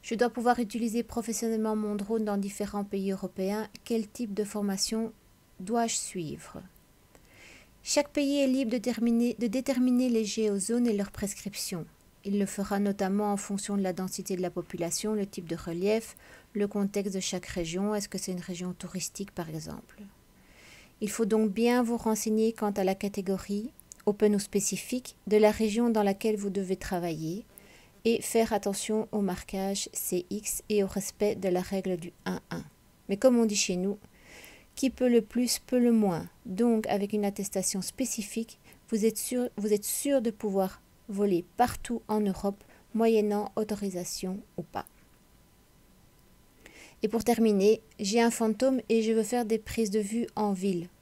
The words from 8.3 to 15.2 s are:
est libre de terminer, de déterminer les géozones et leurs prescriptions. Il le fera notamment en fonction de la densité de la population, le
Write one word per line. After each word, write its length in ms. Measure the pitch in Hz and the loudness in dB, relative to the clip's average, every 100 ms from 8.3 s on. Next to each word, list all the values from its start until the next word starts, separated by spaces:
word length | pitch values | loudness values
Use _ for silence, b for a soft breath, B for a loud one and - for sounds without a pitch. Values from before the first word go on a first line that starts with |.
| 285 | 4
est 80 | 277 | 4
libre 240 | 262 233 | 2 0
de 60 | 240 | 0
terminer, 580 | 240 226 233 233 240 - | -2 0 2 4 2 0
de 100 | 233 | -2
déterminer 600 | 254 262 254 254 247 254 | 0 0 2 4 4 4
les 160 | 226 214 | 2 0
géozones 640 | 220 214 202 190 240 240 | 0 0 0 0 2 2
et 100 | 208 | 0
leurs 140 | 202 | -2
prescriptions. 760 | - 202 - 196 - - 175 160 - - _ | -4 -6 -6 -10 -8 -6 -6 -8 -16 -20 _
Il 160 | 202 202 | -2 0
le 80 | 196 | 0
fera 320 | - 196 202 | -2 -2 0
notamment 520 | 202 196 190 202 208 | 0 0 0 2 2
en 60 | 202 | 0
fonction 400 | - 202 - 202 | -2 -6 -2 0
de 60 | |
la 100 | 190 | 0
densité 420 | 180 185 - 190 185 | -2 -6 -6 -6 -4
de 60 | |
la 80 | 180 | -2
population, 640 | 175 170 170 165 - 208 | -4 -8 -6 -4 -2 -2
le 140 | 214 | -2